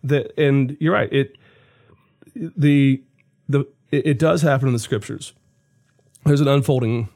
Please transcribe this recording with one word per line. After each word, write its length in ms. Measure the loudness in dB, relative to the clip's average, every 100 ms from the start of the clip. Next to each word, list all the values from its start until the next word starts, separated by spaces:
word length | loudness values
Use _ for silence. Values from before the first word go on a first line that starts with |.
That, 280 | 0 -2 -2 0
and 380 | 2 2 0 -2
you're 120 | 0
right, 200 | 0 0
it, 240 | -2 -2 _ _ _ _ _ _ _ _ _ -20
the, 680 | -14 -12 -2 2 4 2 0 _ _ _ _ -4
the, 120 | -4 -4 _ _
it, 160 | -2 -2
it 120 | 0
does 240 | 0 2
happen 260 | 2 0 0
in 40 |
the 40 | -2
scriptures. 540 | -2 -6 -6 -14 -16 _ _ _ _ _ _ _ _ _
There's 160 | 0 2
an 80 | 4
unfolding 600 | 2 2 0 0 -4 -6